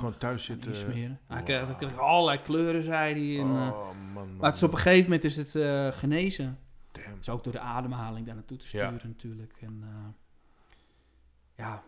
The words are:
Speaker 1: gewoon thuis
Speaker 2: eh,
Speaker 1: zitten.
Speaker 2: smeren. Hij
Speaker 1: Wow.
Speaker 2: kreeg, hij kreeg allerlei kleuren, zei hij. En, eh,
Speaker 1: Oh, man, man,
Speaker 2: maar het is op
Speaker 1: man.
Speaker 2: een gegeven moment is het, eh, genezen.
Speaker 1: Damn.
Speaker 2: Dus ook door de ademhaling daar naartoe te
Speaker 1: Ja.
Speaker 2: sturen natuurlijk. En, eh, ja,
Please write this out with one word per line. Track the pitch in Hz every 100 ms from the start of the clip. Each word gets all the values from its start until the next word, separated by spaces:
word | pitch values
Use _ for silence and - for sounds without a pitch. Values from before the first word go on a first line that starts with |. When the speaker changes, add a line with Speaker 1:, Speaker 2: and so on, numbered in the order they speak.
| 120
Speaker 1:
gewoon | 107 123
thuis | 123 -
Speaker 2:
eh, | 117
Speaker 1:
zitten. | 139 104
Speaker 2:
smeren. | 101 120 120 135 -
Hij | 120
Speaker 1:
Wow. | -
Speaker 2:
kreeg, | 131 131
hij | 131
kreeg | 139 127
allerlei | 143 175 165 143
kleuren, | 143 156 165 165
zei | 160 160 156 151 147
hij. | 143 135
En, |
eh, | 131 127
Speaker 1:
Oh, | 104 98
man, | 95 98
man, | 101 95 95
Speaker 2:
maar | 147
het | 151
is |
op | 202
Speaker 1:
man. | -
Speaker 2:
een | 180
gegeven | 185 180
moment | 170
is | 156 143
het, | 139 156
eh, | 147 139 139
genezen. | 131 139 151 190 190 131 131 - - -
Speaker 1:
Damn. | - - 101
Speaker 2:
Dus | -
ook | 120
door | 123
de | 117
ademhaling | 120 120 127 123 113 113 113
daar | 107
naartoe | 107 127
te | - 107
Speaker 1:
Ja. | 98
Speaker 2:
sturen | 120 117
natuurlijk. | 113 117 110 113 -
En, | 110 110
eh, | 107 107 107 110 - - _ _ _ - _ _ _ _ _ _ _ -
ja, | 110 107